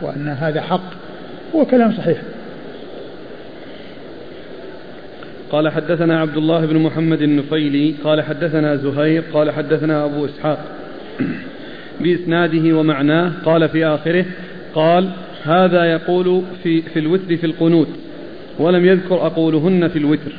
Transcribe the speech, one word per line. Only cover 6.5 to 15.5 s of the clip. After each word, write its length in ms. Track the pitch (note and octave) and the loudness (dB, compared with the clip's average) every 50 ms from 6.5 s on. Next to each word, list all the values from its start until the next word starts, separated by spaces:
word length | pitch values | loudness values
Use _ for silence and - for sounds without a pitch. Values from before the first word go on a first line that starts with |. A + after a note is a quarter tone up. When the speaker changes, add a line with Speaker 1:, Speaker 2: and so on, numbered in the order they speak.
| E3 E3 D#3+ | 2 2 2
Speaker 2:
بن 120 | D3+ D#3+ | 2 2
محمد 440 | D#3 D#3+ D#3 - D#3+ E3 D#3+ D#3+ D3+ | 2 2 2 0 0 0 2 2 2
النفيلي 720 | D3+ D3+ D3 C#3+ C#3 C#3+ D#3 D#3+ D3+ C#3+ C#3 C#3+ D3 D#3 D3+ - D3 | 2 2 2 2 0 0 -2 0 0 0 2 2 2 0 0 0 0
قال 180 | D3+ D#3 D#3 | 0 2 2
حدثنا 540 | C#3+ D#3 D3+ C#3 E3+ D#3+ D3 D#3 D3+ D3+ D3 | 0 -2 -2 -2 -2 0 2 2 2 2 0
زهير 480 | C3+ C3 C#3+ C3 C#3+ D3+ D#3 D#3+ E3 E3 - - | 0 0 -2 0 2 2 2 2 2 0 0 2
قال 180 | D3+ D3+ D3 | 2 2 2
حدثنا 540 | D3+ D3+ D3 C#3 D#3 D3 D3+ D#3 D#3 D3+ D3 | 0 -2 0 0 0 0 2 2 0 2 0
أبو 200 | D3 C#3+ D3 D3 | 0 -2 -2 -4
إسحاق 340 | C#3 - - - D#3 C#3+ - - - - - - - - - - - - - | -4 -4 -2 -2 -2 -2 -2 -4 -12 -14 -14 -14 -14 -14 -14 -14 -10 -6 -4
<clears throat> 840 | F#2 F2 D#2+ - - - - - - - - - - - - - | -4 -4 -4 -6 -10 -14 -14 -14 -16 -16 -16 -16 -16 -12 -6 -2
بإسناده 760 | D3 F3 F3 E3 F3+ E3 E3 E3+ F3 D#3+ D#3+ E3 D#3 E3 D#3+ | 0 2 2 2 0 0 2 2 2 2 2 2 4 4 4
ومعناه". 540 | D#3 D#3 D#3 D3 C3+ C#3+ D3 D#3 E3 F3 F3 D#3 - - | 4 4 2 2 2 2 4 4 4 2 0 -2 -2 0
قال 240 | D#3+ E3 E3 D#3+ D3 | 2 4 4 4 2
في 160 | - D#3+ D#3+ | 2 2 2
آخره، 400 | D#3 D3+ C#3 - E3 E3+ F3+ F#3 F#3 - - - - - - - - - | 2 0 0 0 0 2 2 0 0 -4 -12 -14 -14 -14 -16 -12 -6 0
قال: 360 | D#3 D#3 E3 E3+ F3+ F#3+ F#3 F3+ - - - - - - | 2 4 6 6 4 4 2 -2 -8 -14 -16 -14 -6 0
"هذا 420 | D3 | 2